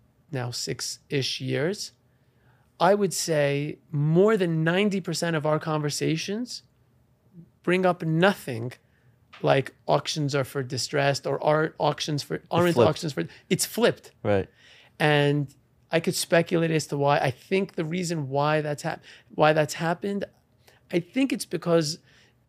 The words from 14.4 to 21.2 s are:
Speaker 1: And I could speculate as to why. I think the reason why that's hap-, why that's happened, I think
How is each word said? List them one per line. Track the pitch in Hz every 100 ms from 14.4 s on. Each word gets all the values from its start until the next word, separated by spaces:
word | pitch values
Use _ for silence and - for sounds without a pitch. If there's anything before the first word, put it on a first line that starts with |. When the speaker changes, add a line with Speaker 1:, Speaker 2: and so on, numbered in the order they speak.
| - _ _ - _ -
Speaker 1:
And | 151 147 143 147 139 - _ _ _
I | 165
could | 180
speculate | - - 170 170 170 165
as | 156 -
to | 143
why. | 143 147
I | 143
think | - - 190 196 -
the |
reason | 156 180 170 165 135
why | 139 147 156
that's | 151 147
hap-, | 160 - - - _
why | - 156
that's | 156 151
happened, | - 165 175 202 202 - _ _ _ _ _ _
I | 180
think | 175 254